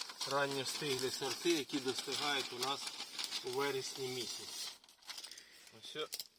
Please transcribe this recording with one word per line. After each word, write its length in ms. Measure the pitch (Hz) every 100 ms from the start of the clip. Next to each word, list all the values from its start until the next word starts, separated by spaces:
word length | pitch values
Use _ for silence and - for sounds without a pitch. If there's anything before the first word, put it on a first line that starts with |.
| - - 135
ранньостиглі 760 | 139 139 139 127 - 151 127 131
сорти, 480 | - 135 113 175 165
які 220 | 127 147
достигають 760 | 131 120 - 123 147 139 123
у 60 | 123
нас 220 | 131 139 - - - - - - 135
у 40 |
вересні 580 | 127 139 135 127 143 131
місяці. 600 | 127 110 - - - - - - - - - - - - - - 113
Ось 180 | - 151
о, 120 | 151 - -